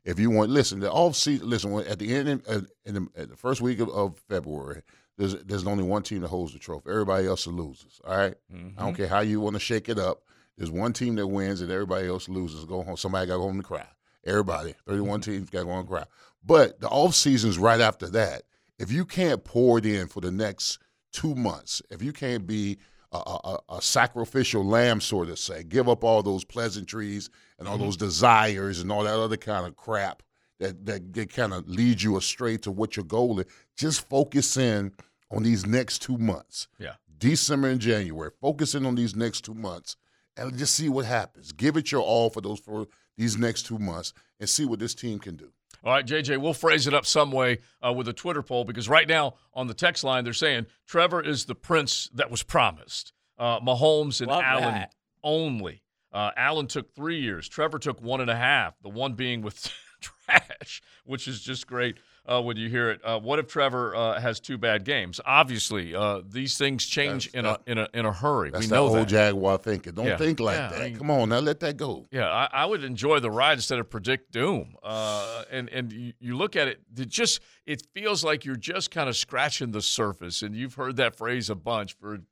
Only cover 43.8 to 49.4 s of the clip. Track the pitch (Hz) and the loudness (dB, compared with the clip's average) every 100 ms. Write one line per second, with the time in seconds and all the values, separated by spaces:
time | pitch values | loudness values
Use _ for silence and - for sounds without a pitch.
43.8 | 101 85 87 - _ - 104 - 143 110 | -4 -4 -8 -12 _ -10 -2 0 0 -2
44.8 | 113 - 123 104 95 80 - _ _ - | -4 -6 -8 -8 -10 -16 -16 _ _ -8
45.8 | 110 131 123 156 135 135 147 156 160 156 | 0 2 2 -2 -2 -2 -2 0 4 4
46.8 | 135 147 - 156 143 131 127 120 - _ | 4 2 4 2 4 4 2 0 -4 _
47.8 | 123 123 117 117 175 151 - 123 113 117 | -2 -2 -2 -6 -4 -4 -2 -2 -2 -4
48.8 | 110 156 156 160 143 - | 4 6 8 4 2 -2